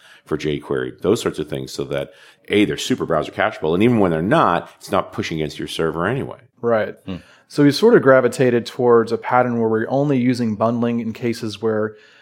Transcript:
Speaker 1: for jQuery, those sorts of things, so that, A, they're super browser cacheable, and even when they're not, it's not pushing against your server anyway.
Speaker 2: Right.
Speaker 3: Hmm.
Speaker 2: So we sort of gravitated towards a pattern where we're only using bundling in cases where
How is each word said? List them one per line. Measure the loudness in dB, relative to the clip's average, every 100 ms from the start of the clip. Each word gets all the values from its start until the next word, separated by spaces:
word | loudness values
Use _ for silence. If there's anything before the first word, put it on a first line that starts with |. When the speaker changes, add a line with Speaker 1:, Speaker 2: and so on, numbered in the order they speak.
| _ -20 -8
Speaker 1:
for | -6
jQuery, | -4 -6 -4 -6 -6 -4
those | 0 0
sorts | -2 -6
of | -8
things, | -10 -10
so | -10 -6
that, | -6 -8 -12 -20 _ -2
A, | 2 2
they're | 0
super | -4 -4 -2
browser | -2 -2
cacheable, | -2 -4 -2 -2 2
and | 2
even | 4
when | 2
they're | 2
not, | 0 2 2 0 -4 -14
it's | -4
not | -4 -4
pushing | -6 -6 -6
against | -6 -8
your | -10
server | -4 -2 -2 -2
anyway. | -4 -6 -12 _ _
Speaker 2:
Right. | -2 0 -2 -8 -12
Speaker 3:
Hmm. | -14 -14 _ _
Speaker 2:
So | 2
we | 4
sort | 4 6 6
of |
gravitated | 8 6 4 2 2 2 -2
towards | 0 4 4 4
a | -2
pattern | 0 2 2 0
where | 0
we're | -2 -2
only | -2 0 0
using | 0 0 -2 -2
bundling | -2 0 -2 -2
in | -6
cases | -6 -6 -6 -8 -6
where | -4 -2 -4 -8 -20 _